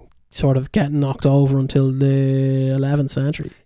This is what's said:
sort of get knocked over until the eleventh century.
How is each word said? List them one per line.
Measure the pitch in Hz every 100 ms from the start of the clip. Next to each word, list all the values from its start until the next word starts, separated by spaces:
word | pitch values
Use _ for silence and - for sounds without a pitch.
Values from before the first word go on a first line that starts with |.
| - _ _
sort | - 143 131
of | 135
get | 214 143
knocked | 147 139 135
over | 143 139 139 135
until | 135 139 135
the | 131 135 135 135 135 135 135 131
eleventh | 135 135 143 135
century. | - 139 147 - -